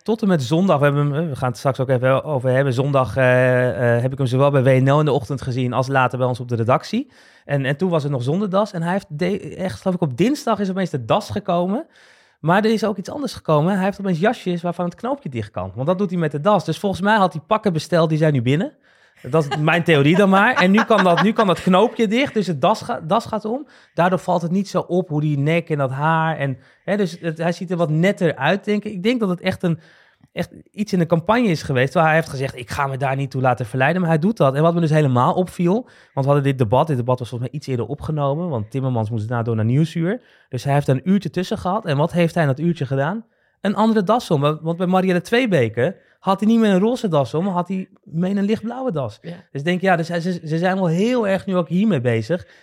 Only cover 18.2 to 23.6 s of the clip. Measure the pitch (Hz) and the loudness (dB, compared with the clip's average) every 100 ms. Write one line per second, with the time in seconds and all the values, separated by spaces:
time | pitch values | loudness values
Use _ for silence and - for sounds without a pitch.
18.2 | 156 139 117 147 285 - _ _ _ _ | 2 2 2 0 -2 -8 _ _ _ _
19.2 | 127 160 143 151 151 170 170 147 143 185 | -2 0 0 0 2 2 4 4 6 4
20.2 | 190 190 226 - 185 208 233 208 190 170 | 4 4 4 4 4 4 4 4 4 4
21.2 | 196 226 202 160 185 185 240 247 220 233 | 2 2 2 2 2 4 4 2 0 0
22.2 | 277 220 185 143 170 220 - - 160 214 | 0 -2 -2 0 0 0 -4 -8 -2 -2
23.2 | - 214 214 262 | -2 -6 -6 -8